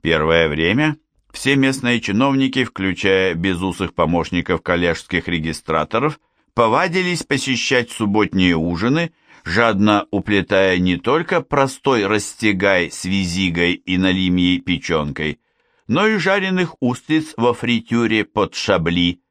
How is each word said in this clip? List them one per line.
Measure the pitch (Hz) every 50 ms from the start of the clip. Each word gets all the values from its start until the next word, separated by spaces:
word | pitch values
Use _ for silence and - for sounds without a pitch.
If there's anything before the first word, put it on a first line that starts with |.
Первое | _ 80 82 80 76 80 82 82 82 78
время | 73 76 80 85 101 127 151 156 151 147 _ _ _ _ _ _ _
все | - - 131 139
местные | 139 135 135 135 135 127 123 123 117
чиновники, | 117 - 98 107 131 139 135 135 135 131 131 131 127
включая | 113 _ - 95 95 92 - - 98 95 95 95 95 87
безусых | 82 85 95 92 85 92 95 85 - 95 82 -
помощников | - 85 78 87 87 80 - - 87 82 - 92 82 _
коллежских | - 90 87 87 85 82 - - - - 87 80 -
регистраторов, | 85 85 78 80 78 - - - 80 78 78 - - 110 131 151 156 - _ _ _ _ _ _ _
повадились | - 120 110 110 139 175 185 165 185 185 180 175 160 -
посещать | _ 143 135 - 135 131 117 - - 135 127 120 117
субботние | - - 113 101 98 107 104 95 - 98 92 90 85
ужины, | 80 80 85 87 82 98 120 135 160 170 160 _ _ _ _ - - _
жадно | - 82 101 117 117 110 95 104 107 104 101 - _
уплетая | - 101 92 - 104 101 90 - 104 95 98 95 92 92
не | 90 92 90
только | 87 - - 131 160 170 170 185 170
простой | - _ - 139 135 131 135 - _ 139 135 117 101
растягай | 98 107 107 104 - - - - 107 101 92 95 101 98 92 87 80
с | - - -
визигой | 92 95 98 95 87 85 92 95 92 82 85 87 87 90
и | - _ - 92
налимьей | 90 92 95 92 95 92 90 90 90 90 90 92 90
печёнкой, | 90 - 87 80 - - 87 78 76 73 69 - 76 78 73 _ _ _ _ _ _ _ _ _ _
но | _ 107 151 202
и | 220 220 208
жареных | 156 180 190 202 190 190 185 185 180 165 - _
устриц | - 123 123 - _ _ 151 160 156 156 -
во | - 113 120 120
фритюре | - - 117 120 113 113 - 117 117 120 110 110 110 101
под | - _ 107 101 87 -
шабли. | - - - 101 90 82 82 85 87 87 87 87 _ _ _